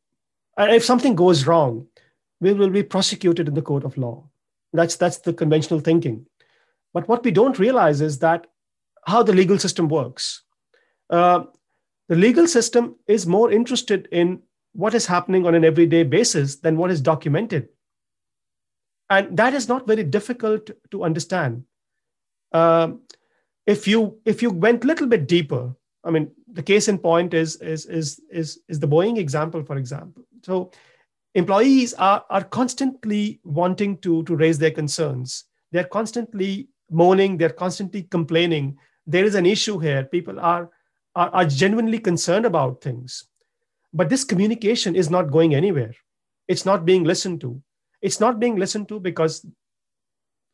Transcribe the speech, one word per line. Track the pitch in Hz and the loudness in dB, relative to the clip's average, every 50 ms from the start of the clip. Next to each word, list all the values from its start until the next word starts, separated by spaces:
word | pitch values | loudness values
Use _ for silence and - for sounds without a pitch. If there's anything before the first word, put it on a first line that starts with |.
| _ _ _ _ _ _ _ _ _ _ _ 202 | _ _ _ _ _ _ _ _ _ _ _ 0
uh, | 208 214 | 4 4
if | 233 233 226 | 4 4 4
something | 240 254 240 269 269 208 | 4 2 2 2 2 2
goes | 160 180 185 170 139 131 | 4 4 6 4 4 4
wrong, | 160 170 165 143 123 113 120 139 - _ _ _ _ _ _ _ _ _ - | 4 4 4 4 2 -2 -6 -10 -16 _ _ _ _ _ _ _ _ _ -2
we | 170 190 | 0 0
will | 202 196 202 190 | 2 2 2 2
be | 185 202 | 2 0
prosecuted | 196 - - 190 196 - 208 - 190 175 170 175 165 147 | -2 -2 -2 -2 -2 -2 -4 -2 0 0 0 0 -2 -4
in | 139 | -4
the | 160 | -4
court | - - 143 139 151 | -4 -4 -4 -4 -4
of | 139 - | -6 -6
law. | 139 123 120 120 - - _ _ _ _ _ _ _ _ _ | -6 -6 -8 -8 -12 -18 _ _ _ _ _ _ _ _ _
That's, | - 165 170 165 - | 0 0 0 0 0
that's | - 180 175 - - | -2 -2 -2 -2 -4
the | - 175 | -6 -6
conventional | 165 - 165 151 156 160 151 - 170 156 | -4 -2 0 2 2 2 2 0 -2 -2
thinking. | 139 165 165 170 165 139 110 113 135 _ _ _ _ _ _ _ _ _ _ _ _ _ | 2 2 2 2 0 -2 -6 -8 -12 _ _ _ _ _ _ _ _ _ _ _ _ _
But | - 175 170 - | -8 -6 -2 -2
what | 233 240 247 | -2 0 0
we | 240 | 2
don't | 160 190 240 269 262 190 | 2 4 2 2 2 2
realize | 190 247 262 233 180 156 147 139 | 0 2 2 2 2 2 2 0
is | 156 156 143 127 | -2 -4 -2 0
that | 170 160 170 175 - _ _ _ _ _ _ _ _ _ _ _ - | 0 0 0 0 -4 _ _ _ _ _ _ _ _ _ _ _ -4
how | 170 202 240 | 0 2 2
the | 226 220 | 4 4
legal | 190 185 190 170 202 - | 4 4 4 4 2 0
system | - 180 - - 170 147 | 0 -2 -2 -2 -2 0
works. | 160 147 120 127 - - - - - - _ _ _ _ _ _ _ _ _ _ _ _ _ - | 0 -2 -4 -6 -8 -10 -10 -10 -10 -14 _ _ _ _ _ _ _ _ _ _ _ _ _ 0
Uh, | 170 175 180 180 180 170 - - _ _ _ _ _ _ _ _ _ _ _ - | 2 4 4 4 4 2 0 -6 _ _ _ _ _ _ _ _ _ _ _ 0
the | 170 | 2
legal | 165 202 247 233 339 339 | 4 4 6 6 4 4
system | 339 - 233 226 - - 240 233 - - _ _ | 4 4 2 0 2 2 0 0 0 -6 _ _
is | - 214 214 180 | 0 0 0 0
more | 165 180 208 240 - | 0 2 2 4 4
interested | 202 233 240 240 262 - - - 202 190 - - | 2 2 0 0 -4 -4 -2 -2 -4 -4 -4 -4
in | - 175 175 180 185 - _ _ _ _ _ _ | 0 0 0 0 -2 -6 _ _ _ _ _ _
what | - - 190 214 | -8 -6 -2 -2
is | 233 220 - | 0 -2 0
happening | - 175 175 175 - 190 185 175 | 0 -2 -2 0 0 0 2 2
on | 175 165 | 4 4
an | 165 160 | 4 4
everyday | 160 147 170 170 165 165 165 | 4 6 4 4 4 4 2
basis | 160 131 151 202 240 - - 156 139 135 - | 2 2 2 2 2 2 0 0 -2 -2 -4
than | - - 165 160 | -4 -2 0 0
what | 160 180 180 | 0 0 0
is | 180 151 | -2 0
documented. | 123 160 160 151 - 143 143 175 226 226 196 139 107 - _ _ _ _ _ _ _ _ _ _ _ _ _ _ _ _ _ _ _ _ _ _ _ _ _ _ _ - | 0 0 0 0 -2 -2 -2 -2 -2 -4 -4 -6 -6 -8 _ _ _ _ _ _ _ _ _ _ _ _ _ _ _ _ _ _ _ _ _ _ _ _ _ _ _ 0
And | 196 196 202 - 180 | 2 2 2 0 0
that | 160 226 262 277 | 0 2 2 0
is | 277 220 240 | -2 -2 -2
not | 247 254 254 | -4 -2 0
very | 214 220 220 196 | 0 0 0 0
difficult | 139 214 208 - - 247 - 226 214 220 214 214 - - - _ _ | -2 -2 -2 -4 -6 -6 -4 -2 -2 -2 -4 -6 -10 -20 -20 _ _
to | 196 190 180 | -8 -4 -4
understand. | 165 156 165 - - 185 180 151 123 113 123 131 _ _ _ _ _ _ _ _ _ _ _ _ _ _ _ _ _ | -2 -2 -4 -4 -4 -4 -2 -2 -4 -6 -8 -12 _ _ _ _ _ _ _ _ _ _ _ _ _ _ _ _ _
Um, | - 165 165 165 165 165 165 165 - - _ - _ _ _ _ _ _ _ _ _ _ _ | 0 2 4 4 4 4 2 0 -4 -10 _ -20 _ _ _ _ _ _ _ _ _ _ _
if | 208 208 208 - | -2 -2 0 0
you, | 196 214 226 220 202 - - - | 0 2 2 0 0 -4 -6 -4
if | 226 208 - | -4 -2 0
you | 233 233 | -2 -2
went | 185 165 190 233 240 240 247 | 0 2 2 2 2 2 0
a | |
little | 285 330 339 302 | -2 -2 0 0
bit | 240 240 - 139 - | 0 0 0 2 0
deeper, | 170 175 151 - 147 117 123 127 127 - _ _ _ _ - | 0 0 0 -2 -6 -6 -6 -8 -12 -16 _ _ _ _ -6
I | 170 | -4
mean, | 165 160 151 - - _ _ - | -2 -2 -2 -6 -10 _ _ -16
the | - 170 | -14 -8
case | 143 208 196 208 - 220 | -2 0 0 2 2 0
in | 202 - | -2 -2
point | - 170 165 170 180 170 170 | 0 0 2 2 0 0 0
is, | 160 160 160 - | -2 -2 -2 -6
is, | - 170 165 160 156 - | -10 -10 -10 -10 -10 -10
is, | - - 160 156 139 - - 311 302 | -8 -6 -6 -6 -6 -10 -14 _ _
is, | 190 170 160 147 - - _ - | -8 -8 -8 -8 -10 -16 _ -10
is | 170 147 | -6 -4
the | 160 139 | -2 2
Boeing | 151 165 190 226 233 220 | 2 2 2 2 0 -4
example, | 175 139 143 151 156 165 165 160 | -4 -4 -4 -4 -4 -6 -6 -10
for | 143 - 143 | -10 -8 -8
example. | 139 127 123 143 - 165 - - - - _ _ _ | -8 -8 -8 -12 -14 -14 -18 -20 -20 -20 _ _ _
So | _ 180 185 185 180 - _ _ _ _ _ _ _ _ _ _ _ _ - | _ -6 -6 -6 -6 -8 _ _ _ _ _ _ _ _ _ _ _ _ -2
employees | 190 170 202 196 202 247 277 269 262 240 233 - | -2 0 2 2 4 4 4 4 4 2 0 -2
are, | - 185 196 202 202 - - | 0 2 2 2 2 -2 -4
are | 190 196 190 | -4 -4 -4
constantly | - - 226 262 240 - - 277 262 262 - - 214 208 208 208 214 - - - | -4 -4 -4 -4 -2 -2 -4 -4 -4 -4 -6 -6 -4 -2 -2 -2 -4 -6 -10 -10
wanting | 180 143 170 175 185 180 - 208 202 190 - | -6 -2 -2 0 0 0 -2 -2 -4 -4 -4
to, | - 180 165 165 160 | -2 -2 -2 -2 -2
to | 170 165 | -2 0
raise | 143 160 160 165 143 | 2 2 2 2 2
their | 160 160 | 0 0
concerns. | 160 165 151 139 - 175 160 143 131 127 127 127 - - - _ _ _ _ _ | 0 -2 -6 -6 -4 -4 -4 -4 -6 -8 -10 -10 -12 -14 -16 _ _ _ _ _
They're | 165 180 180 | -4 -4 -4
constantly | 180 - 208 226 220 - 240 226 233 - 190 190 196 196 202 277 - _ _ _ - | -2 -4 -6 -6 -4 -6 -8 -8 -6 -6 -6 -4 -4 -4 -6 -10 -14 _ _ _ -2
moaning, | 160 165 175 185 190 190 196 196 185 160 | 0 4 4 6 6 4 2 2 0 0
they're | 165 156 | -2 -2
constantly | - - 175 185 180 - 196 180 208 202 | -2 -4 -6 -6 -6 -8 -10 -10 -10 -12
complaining. | 170 - - 175 160 139 160 170 175 170 160 147 139 135 139 - _ _ _ _ _ | -8 -6 -6 -4 -2 0 0 0 0 0 0 -2 -4 -6 -8 -12 _ _ _ _ _
There | 151 160 180 196 | -2 0 0 2
is | 214 196 | 2 2
an | 190 170 | 2 2
issue | 180 220 - - 220 208 160 | 2 2 0 -2 -4 -4 -4
here. | 160 151 139 135 131 | -2 -2 -2 -2 -4
People | - 180 175 175 - - - | -4 -6 -6 -6 -8 -8 -4
are, | 175 170 175 175 170 170 _ _ _ _ _ _ _ _ - | -2 0 0 -2 -4 -10 _ _ _ _ _ _ _ _ -2
are, | 175 175 - | -2 -2 0
are | - 185 180 | 2 2 2
genuinely | 151 139 131 180 196 214 233 226 226 226 226 | 2 2 2 2 2 2 0 0 -2 -2 -2
concerned | 226 185 175 160 - 170 175 214 233 | -2 -2 -2 -2 0 0 0 0 0
about | 226 170 156 135 127 131 - | 0 0 0 -2 -2 -4 -8
things. | - 139 120 123 127 127 - - - _ _ _ _ _ _ _ _ _ _ _ _ _ - | -10 -10 -10 -10 -12 -16 -18 -20 -20 _ _ _ _ _ _ _ _ _ _ _ _ _ -4
But | 160 180 254 | -4 -2 0
this | 269 262 - | 0 -2 -2
communication | - 208 175 202 214 226 226 214 202 240 240 - 190 165 | -2 0 0 0 0 -2 -2 -2 -2 -2 0 -2 -2 0
is | 185 170 151 | 0 0 0
not | 180 180 175 143 | 0 0 0 2
going | 135 160 165 160 143 | 2 2 4 4 2
anywhere. | 135 180 208 170 143 113 110 - _ _ _ _ _ _ _ _ _ _ - | 2 0 0 -2 -2 -4 -6 -10 _ _ _ _ _ _ _ _ _ _ -6
It's | 180 - - | -4 -2 0
not | 190 196 185 165 | 0 0 2 2
being | 180 185 185 160 | 2 2 4 2
listened | 160 185 - - 190 170 143 | 0 -2 -2 -4 -6 -8 -8
to. | - 120 123 135 - _ _ _ _ _ _ _ | -8 -10 -12 -14 -18 _ _ _ _ _ _ _
It's | - - - - | -6 -6 -2 0
not | 214 247 247 214 | 0 0 0 0
being | 240 240 220 | -2 -2 0
listened | 185 196 185 - 208 202 - | -2 -4 -4 -6 -8 -8 -10
to | 214 214 | -12 -10
because, | 180 175 - - 160 160 156 - - - - _ _ _ _ _ _ _ _ _ _ _ _ _ _ _ _ _ _ _ | -8 -6 -2 -2 -2 -2 -2 -6 -14 -20 -20 _ _ _ _ _ _ _ _ _ _ _ _ _ _ _ _ _ _ _